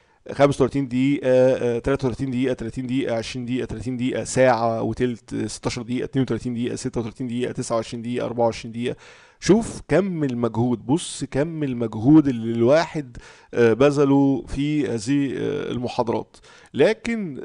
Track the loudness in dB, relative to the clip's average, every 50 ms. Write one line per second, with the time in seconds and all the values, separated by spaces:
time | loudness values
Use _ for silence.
0 | _ _ _ _ _ -12 0 2 4 4 4 4 2 2 2 -2 -2 -2 0 2
1 | 2 2 2 2 2 4 4 6 6 6 4 2 0 -2 -2 -2 -2 -2 -2 0
2 | 0 -2 -2 -2 -4 -4 -2 -2 0 0 -2 -2 -6 -8 -8 -8 -6 -4 -2 -2
3 | -2 -2 -2 -4 -4 -6 -8 -8 -6 -4 -4 -4 -4 -6 -8 -8 -8 -8 -6 -4
4 | -4 -2 -2 -4 -4 -2 2 4 4 6 4 4 2 0 0 -2 -2 -4 -2 -2
5 | -2 -2 -2 -6 -10 -10 -6 -6 -6 -6 -8 -6 -6 -6 -6 -6 -6 -6 -4 -4
6 | -4 -2 -2 -2 0 0 -2 -4 -4 -6 -4 -4 -4 -4 -6 -6 -6 -6 -6 -4
7 | -6 -6 -8 -8 -8 -6 -4 -4 -4 -4 -4 -6 -4 -2 -2 -2 -2 -4 -8 -10
8 | -8 -6 -4 -4 -4 -4 -2 0 0 0 0 -2 -8 -12 -10 -6 -6 -6 -6 -8
9 | -12 -20 -20 -20 -20 _ _ _ 2 4 4 4 4 -2 -8 -12 -4 0 2 2
10 | 2 0 -2 -2 -2 -2 -2 -2 -2 -2 0 0 0 0 0 -2 0 -2 -2 -2
11 | -2 -6 -8 -10 -10 -4 -2 -2 -2 -2 -2 -4 -4 -4 -4 -4 -4 -4 -4 0
12 | 6 8 8 8 8 6 0 -2 -4 -4 0 2 4 6 6 4 4 0 -4 -8
13 | -8 -8 -12 -18 -18 -20 -20 -20 -20 _ 0 4 4 4 6 6 4 4 4 4
14 | 4 4 4 4 4 4 2 0 -4 -6 -4 -4 -2 -2 0 -2 -2 -2 -4 -4
15 | -2 0 0 0 0 0 -2 -4 -4 -4 -4 -4 -4 -6 -6 -6 -6 -4 -2 -2
16 | -2 0 -2 -4 -4 -8 _ -20 _ -20 -20 -20 -20 _ 0 4 4 4 4 2
17 | -2 -4 -4 -2 -4 -6 -8 -8 -6